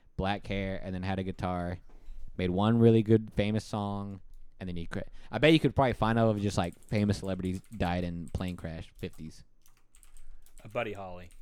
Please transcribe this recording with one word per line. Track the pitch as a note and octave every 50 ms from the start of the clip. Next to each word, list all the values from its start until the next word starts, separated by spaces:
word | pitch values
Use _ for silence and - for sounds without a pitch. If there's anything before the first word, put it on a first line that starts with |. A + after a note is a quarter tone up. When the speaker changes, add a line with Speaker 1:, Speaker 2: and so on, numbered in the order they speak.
| _ - - -
Speaker 1:
black | F#2+ F#2+ G#2 G2+ -
hair, | - G2 G2 G2 F#2+ F#2+ F#2+ -
and | F#2+ F#2
then | F2+ F#2
had | F#2+ F#2+ F#2+
a | F#2+
guitar, | F#2 F2+ - - F2+ F2+ F2+ F2 F2 F#2 F#2+ - - - - - - - - - - - -
made | F2+ F2+
one | F2+ F#2 G#2 A2 A#2 A#2
really | A#2 A#2 A2+ A2+
good | G#2+ G#2 A2+ A2 A2 G#2 -
famous | - G2+ G#2 G#2+ G#2+ -
song, | - - G#2+ G2+ G2+ G2+ G2+ G2+ G2+ G2 G2 - - - - - - - -
and | F#2+ F#2
then | F2
he | F2 E2+ -
cra-, | - G2 - - - - - -
I | - A2
bet | C3+ D3+ E3
you | D3+
could | - C3+ -
probably | - C3+ B2 A2
find | - A2+ A2 A2+ A#2
out | A2+ A2+ G#2+
of | G#2
just, | G2+ G2+ F#2+ G#2
like, | F2+ F2 - - - -
famous | - G#2+ G#2 G#2 G2 -
celebrities | - F#2+ F#2+ F#2 F2+ F#2 F#2 F#2+ - - - F#2+
died | F2+ F2 F2 F2+ F2+
in | F2 E2+ E2+ E2 - -
plane | - F#2+ F2+ F2+ E2+
crash, | - E2+ D#2+ D#2+ - - - -
fifties. | - F2 - - D#2 D#2 - - - - - - - - - - - - - - - - - - - - - - - - - -
Speaker 2:
Uh, | - G#2+
Buddy | G#2 A#2+ A#2 G#2+
Holly. | G2+ G2 G2 F#2 F2+ F2+ F2 F2 - -